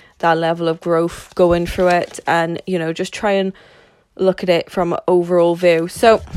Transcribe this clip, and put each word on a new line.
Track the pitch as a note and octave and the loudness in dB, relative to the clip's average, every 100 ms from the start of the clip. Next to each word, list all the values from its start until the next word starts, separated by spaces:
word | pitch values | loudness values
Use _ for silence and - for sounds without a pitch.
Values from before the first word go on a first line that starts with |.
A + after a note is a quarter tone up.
| _ _ | _ _
that | E3+ E3 | 0 0
level | E3 E3+ E3 | 0 -2 -2
of | E3 | -2
growth | F3 E3 E3+ - - | -2 0 -2 -6 -8
going | - F3 E3+ | 0 2 2
through | F3 - F3+ | -2 0 0
it? | F3 - - - | 0 -2 -8 -2
And, | E3 E3+ E3+ - | -2 -2 -6 -6
you | F3+ | -6
know, | D#3+ | -4
just | E3 F#3+ | -6 -8
try | - G#3+ | -6 -2
and | G3 F#3+ - - _ _ _ _ - | -2 -2 -8 -18 _ _ _ _ -2
look | F#3+ F#3 | 0 0
at | F3+ | 0
it | E3+ - | 0 -2
from | G3+ E3+ | -4 -2
an | E3+ - | -2 0
overall | F3+ F3 F3 E3+ | 0 2 2 2
view. | E3+ F3+ E3 E3+ | 2 2 2 -2
So | - A#3 A3 - | 2 4 4 0